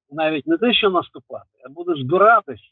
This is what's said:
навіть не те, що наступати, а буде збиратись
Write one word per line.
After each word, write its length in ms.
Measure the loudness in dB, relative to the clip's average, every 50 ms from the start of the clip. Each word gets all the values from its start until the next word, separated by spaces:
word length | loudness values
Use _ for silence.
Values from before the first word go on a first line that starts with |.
| _ _
навіть 360 | -8 -4 -4 -4 -4 -4 -2
не 120 | -2 -2 0
те, 160 | 2 0 0
що 160 | 2 0 0
наступати, 580 | 0 0 -2 -4 -10 -20 -20 _ -18 -18 -18 _ _ _ -20
а 20 | -20
буде 260 | -18 -10 -6 -6 -4 -4 -2
збиратись 580 | -2 2 4 6 6 6 4 2 -2 -10 -16 _ _